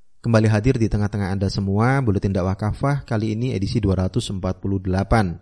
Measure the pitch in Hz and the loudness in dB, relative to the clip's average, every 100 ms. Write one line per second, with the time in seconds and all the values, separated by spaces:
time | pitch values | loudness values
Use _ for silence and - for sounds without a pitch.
0 | - - - 110 110 107 117 123 110 104 | -20 -8 2 4 4 4 2 2 2 0
1 | 104 104 95 98 95 107 98 101 117 135 | 0 -2 -2 0 -2 0 0 2 2 2
2 | 123 98 101 95 92 95 107 - 139 143 | 2 0 0 0 -2 -2 -4 -2 -2 -2
3 | - 110 110 110 127 95 98 123 101 92 | -2 -4 -2 -2 -2 -2 -2 0 2 2
4 | 92 123 - 98 92 92 98 98 92 92 | 0 -2 -4 -4 -4 -4 -4 -4 -2 -2
5 | 98 117 95 82 | 2 2 0 -4